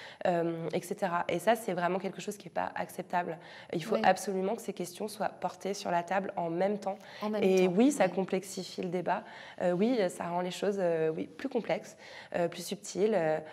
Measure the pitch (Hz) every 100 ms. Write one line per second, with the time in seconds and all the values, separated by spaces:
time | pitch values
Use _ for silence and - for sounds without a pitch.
0 | - - - 170 170 165 165 180 - 196
1 | 190 175 - 175 220 233 226 175 175 190
2 | 190 185 190 196 165 180 185 - 175 -
3 | 180 180 175 165 - - - 170 165 220
4 | 214 190 - 190 185 233 - 190 180 -
5 | 208 - 185 - 180 - 190 196 196 175
6 | 175 190 196 - 170 165 196 208 196 196
7 | - - 214 214 196 190 185 175 262 285
8 | 185 190 185 190 - - 180 - 185 180
9 | 170 196 - - - - 180 175 220 254
10 | 180 - 175 175 180 175 190 196 175 165
11 | 160 165 - - 269 226 - 180 - -
12 | - - - - 170 170 175 190 - 175
13 | 214 202 160 156 156